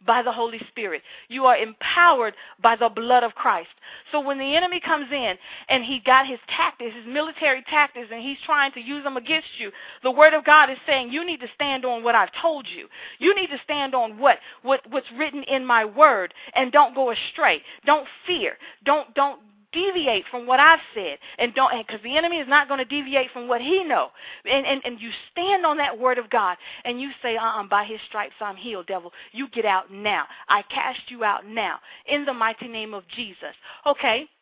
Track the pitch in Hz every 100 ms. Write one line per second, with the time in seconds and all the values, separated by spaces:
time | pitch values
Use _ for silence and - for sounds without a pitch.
0 | 190 233 240 226 233 226 - - 208 151
1 | - - - 247 262 240 220 220 - -
2 | 349 285 220 202 - - 226 226 233 220
3 | 233 247 233 - 247 196 165 - - -
4 | - 302 277 277 269 302 359 349 - 311
5 | 269 277 233 185 - - - 262 233 262
6 | 220 254 269 247 - - 320 - 240 226
7 | 226 269 320 311 311 262 254 302 285 254
8 | 226 226 247 277 - 302 269 262 233 285
9 | 277 262 233 320 - - 214 - - -
10 | 262 254 311 311 294 302 277 262 - 277
11 | 240 269 349 311 247 - 285 269 254 233
12 | 233 233 185 - 339 302 226 175 - -
13 | - - 294 403 359 277 - 294 277 262
14 | 220 214 269 214 - - 240 269 - 226
15 | - 233 302 277 269 269 254 233 214 208
16 | 302 220 180 - - - 254 277 277 254
17 | 262 214 - - 285 160 - - - 302
18 | 269 - - 349 190 - - - 208 302
19 | 277 254 285 269 _ _ _ 320 392 370
20 | 285 208 185 247 240 254 294 330 - -
21 | 180 143 - - 240 233 262 247 220 214
22 | 214 285 339 339 262 285 285 277 247 285
23 | 269 269 254 254 240 240 254 370 349 226
24 | 135 _ - - - 269 277 269 247 240
25 | 226 - - - 359 392 339 302 285 240
26 | 254 247 220 233 196 180 - - 247 247
27 | 277 254 240 226 226 220 196 202 208 220
28 | - 220 139 - 208 196 226 202 170 185
29 | 175 - - 220 269 233 214 190 190 196
30 | 208 185 143 - - 208 202 - - 254
31 | - 247 220 202 202 226 196 156 - -
32 | - 285 285 247 226 226 240 226 214 208
33 | 175 - 226 185 160 - - - 294 285
34 | 262 226 311 _